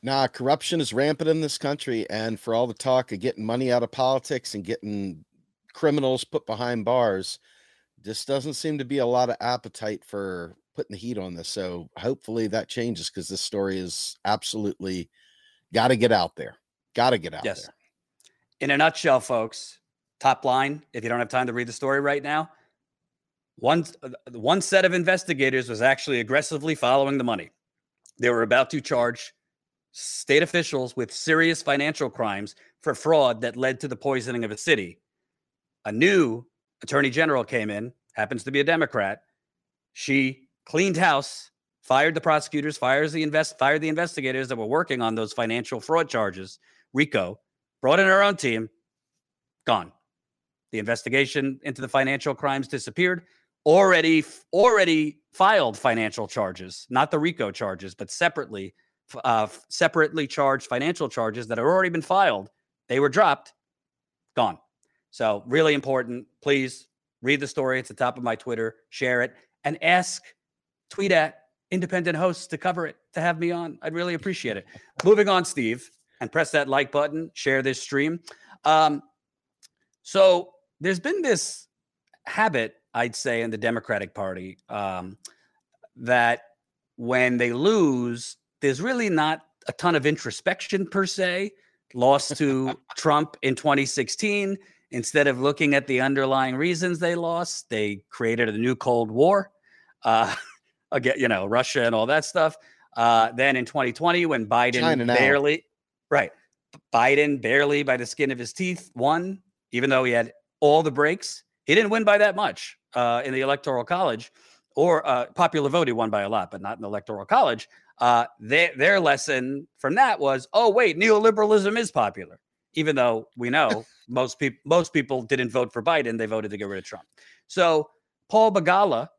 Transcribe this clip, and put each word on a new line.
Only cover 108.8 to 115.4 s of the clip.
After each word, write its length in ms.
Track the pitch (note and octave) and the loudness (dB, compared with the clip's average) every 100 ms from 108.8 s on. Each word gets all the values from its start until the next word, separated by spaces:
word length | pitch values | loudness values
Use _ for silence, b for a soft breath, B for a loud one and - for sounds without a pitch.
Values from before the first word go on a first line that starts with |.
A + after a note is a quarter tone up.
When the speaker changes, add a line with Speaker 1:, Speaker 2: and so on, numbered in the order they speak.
| - | -10
Speaker 2:
won, 460 | B2 C3 D#3+ F3+ G3 _ _ _ | -4 0 0 -4 -10 _ _ _
even 200 | A#2+ C3+ | -2 2
though 140 | C3 | 2
he 80 | B2+ | 2
had 200 | A#2+ A#2 - _ _ | 0 0 -8 _ _
all 220 | D3 D3+ | 4 4
the 100 | D#3 | 2
breaks. 520 | C3 D3 F#3 - - _ _ - | 2 0 0 -8 -14 _ _ 2
He 80 | |
didn't 160 | F3 G#3+ | 2 4
win 140 | A3 | 2
by 140 | G#3 G#3 | 4 6
that 160 | G#3 | 4
much, 420 | F#3+ G3+ - - - _ | 2 -4 -4 -14 -18 _
uh, 280 | B2+ A#2+ A#2+ | -2 0 0
in 80 | C3+ | -2
the 80 | C3 | -2
Electoral 420 | C3+ C#3 D3 B2+ | 0 -2 -2 -4
College, 480 | A#2 F3 F3+ A2+ A#2+ b b b _ | -2 0 0 -2 -8 b b b _
or, 320 | - E3 D#3+ D3+ | 0 4 4 2
uh, 200 | B2 B2 | -2 -2
popular 420 | - | 0